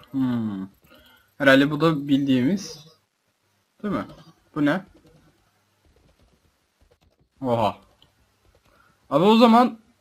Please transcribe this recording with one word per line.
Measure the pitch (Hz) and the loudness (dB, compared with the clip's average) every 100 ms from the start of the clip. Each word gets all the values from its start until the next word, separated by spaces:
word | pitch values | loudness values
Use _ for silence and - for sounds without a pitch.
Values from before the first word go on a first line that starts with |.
| - | -12
Hmm. | 135 127 120 110 98 95 _ _ _ _ _ _ - | -6 -4 -4 -6 -8 -12 _ _ _ _ _ _ -2
Herhalde | 139 135 143 | 2 4 2
bu | 147 | 0
da | 165 143 143 | -2 -2 -2
bildiğimiz. | 139 139 127 131 196 - - - _ _ _ _ _ _ _ _ _ | -2 0 0 0 -4 -8 -20 -20 _ _ _ _ _ _ _ _ _
Değil | 208 | -8
mi? | 131 - - - _ _ | -6 -8 -16 -20 _ _
Bu | 156 | -4
ne? | 143 180 - _ _ _ _ _ _ _ _ _ _ _ _ _ _ _ _ _ _ _ _ _ _ _ _ - | -2 -2 -6 _ _ _ _ _ _ _ _ _ _ _ _ _ _ _ _ _ _ _ _ _ _ _ _ -10
Oha. | 131 117 101 - _ _ _ _ _ _ _ _ _ _ _ _ - | -4 0 -2 -4 _ _ _ _ _ _ _ _ _ _ _ _ -6
Abi, | 143 | 0
o | 196 226 | 2 4
zaman | 233 226 240 - _ _ | 6 4 2 -4 _ _